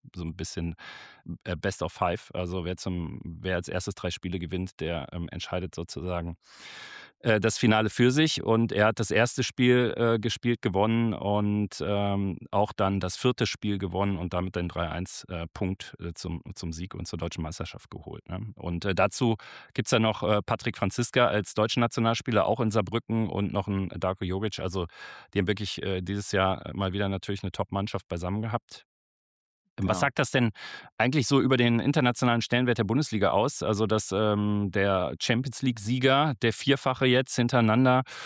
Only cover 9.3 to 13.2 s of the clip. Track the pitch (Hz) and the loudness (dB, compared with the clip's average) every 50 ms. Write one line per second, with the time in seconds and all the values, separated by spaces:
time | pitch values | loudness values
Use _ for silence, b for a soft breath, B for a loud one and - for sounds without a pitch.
9.3 | - - 123 - - - 123 123 123 123 123 110 - - 120 117 117 110 101 113 | 2 -2 -2 -2 0 2 4 6 6 6 4 2 2 2 2 2 2 2 0 -2
10.3 | - - - 120 120 - - 110 87 95 104 110 113 117 117 113 98 - - 101 | -2 -2 0 0 0 0 0 0 2 2 2 4 4 2 2 0 -2 -2 -2 0
11.3 | 104 104 104 104 104 104 104 - - - - 98 104 101 101 101 98 98 98 98 | 0 2 2 2 2 0 0 -2 -4 -6 -4 -2 0 0 0 0 0 0 -2 -2
12.3 | 87 - - - - 101 104 - - - 101 95 98 98 90 90 - - | -4 -6 -8 -2 0 0 0 0 0 0 0 2 2 0 -2 -4 -4 0